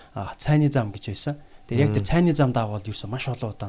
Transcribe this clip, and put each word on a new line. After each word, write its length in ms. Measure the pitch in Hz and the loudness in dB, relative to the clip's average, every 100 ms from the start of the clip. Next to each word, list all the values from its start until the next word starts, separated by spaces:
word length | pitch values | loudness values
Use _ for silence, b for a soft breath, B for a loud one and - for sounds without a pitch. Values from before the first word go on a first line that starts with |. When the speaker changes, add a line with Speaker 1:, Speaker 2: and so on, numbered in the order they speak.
| B 104 98 - | B -10 -10 -6
Speaker 1:
цайны 320 | - 151 147 | 2 4 4
зам 240 | 139 107 | 2 -2
гэж 100 | - - | -6 -8
байсан. 240 | 101 147 147 b b b | -6 -6 -8 b b b
Тэгээд 160 | 120 | 2
яг 80 | 147 104 | 2 2
Speaker 2:
тэр 80 | 101 | 2
Speaker 1:
цайны 260 | 170 175 | 4 4
зам 220 | 147 131 | 4 2
дааг 160 | 120 107 | 2 -2
бол 160 | 104 101 | -4 -8
ер 80 | |
нь 160 | - 104 | -10 -8
маш 160 | 127 - | -6 -6
олон 240 | 123 110 | -4 -6
удаа 180 | - | -6